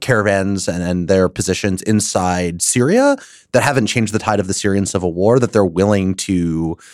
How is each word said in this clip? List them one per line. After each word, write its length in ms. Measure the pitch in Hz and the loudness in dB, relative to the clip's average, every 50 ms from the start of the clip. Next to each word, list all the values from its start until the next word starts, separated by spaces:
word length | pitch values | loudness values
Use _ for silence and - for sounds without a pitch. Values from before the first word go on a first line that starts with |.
caravans 640 | - - 127 110 104 104 98 98 95 98 101 95 - - | -2 0 0 2 2 2 2 0 0 -2 -2 -4 -4 -4
and, 160 | 87 87 90 | -4 -4 -4
and 240 | 87 90 90 87 85 | -2 -2 -2 0 2
their 220 | 98 95 92 87 | 2 2 2 2
positions 520 | - - 98 - 92 - - 104 92 90 - | 0 -4 -2 -2 -2 -2 0 -2 -2 -2 -2
inside 800 | - 110 107 104 - - 104 90 92 90 90 90 87 85 87 | 0 0 0 0 0 -2 -2 -2 0 -2 -2 -2 -4 -4 -4
Syria 540 | - - - 127 120 143 190 247 269 285 285 277 - - - - _ _ - | -4 -2 0 0 2 2 2 2 2 2 0 -2 -6 -16 -20 -20 _ _ 0
that 100 | 123 110 | 2 2
haven't 240 | 143 139 131 113 98 | 2 0 0 0 0
changed 240 | - 120 113 101 | 0 -2 -2 0
the 80 | - 110 | -2 -2
tide 220 | - - 107 101 | -2 0 0 0
of 60 | 98 92 | 0 -2
the 60 | 95 | -4
Syrian 320 | - - 104 95 101 101 | -2 -2 0 0 0 -2
civil 280 | - - 95 90 90 82 | -2 -2 -2 -2 -2 -2
war, 260 | 87 95 107 120 135 | 0 2 4 4 4
that 140 | 120 110 - | 2 2 2
they're 100 | 107 101 | 2 2
willing 500 | 92 80 87 95 104 104 101 95 95 92 | 2 2 2 2 2 2 2 2 0 -2
to 640 | 95 - - 98 90 85 85 80 80 82 80 80 - - - | -4 -4 -2 -2 0 0 0 -2 -2 -4 -4 -6 -8 -12 -20